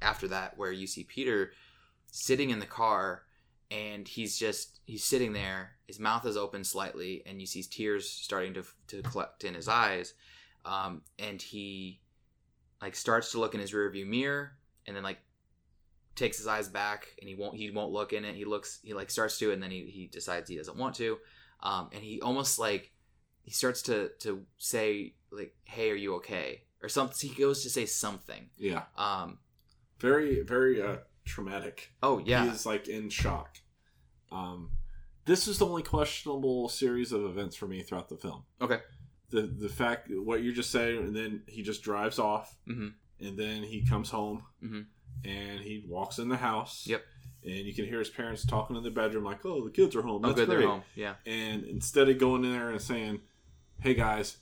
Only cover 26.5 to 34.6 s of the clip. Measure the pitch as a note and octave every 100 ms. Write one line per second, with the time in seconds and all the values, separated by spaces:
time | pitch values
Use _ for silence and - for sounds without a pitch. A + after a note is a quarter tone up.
26.5 | - _ _ - C#3 C3+ - C#3 B2+ C#3
27.5 | C#3 C3 B2+ A2 - G#2+ G2 - G#1+ -
28.5 | - G2+ F2 - - G#2 F#2+ F2 F2+ _
29.5 | _ _ _ _ _ B2 D3 D3 C3 G2
30.5 | B2+ C3 A2+ G2+ F#2+ - _ - - G2
31.5 | G2 - - - _ C3+ A#2 F2 B2 A#2+
32.5 | A2 A2+ G#2 - A2 G#2+ - G2+ F2 -
33.5 | - _ _ _ _ _ _ _ F#2 F2+
34.5 | F2+